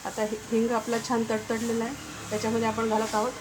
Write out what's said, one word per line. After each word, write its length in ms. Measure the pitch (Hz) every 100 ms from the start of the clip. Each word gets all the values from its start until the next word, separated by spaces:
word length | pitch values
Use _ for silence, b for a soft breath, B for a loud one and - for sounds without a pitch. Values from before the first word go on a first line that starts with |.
आता 180 | 196 208
हि-, 300 | 214 214 -
हिंग 180 | 226 233
आपला 260 | 233 220 226 -
छान 160 | 240 226
तडतडलेला 540 | 220 - 226 233 226
आहे, 100 | 226 285 - - -
त्याच्यामध्ये 380 | 214 220 226 226
आपण 200 | 220 226
घालत 260 | 214 214
आहोत 180 | 214 240 262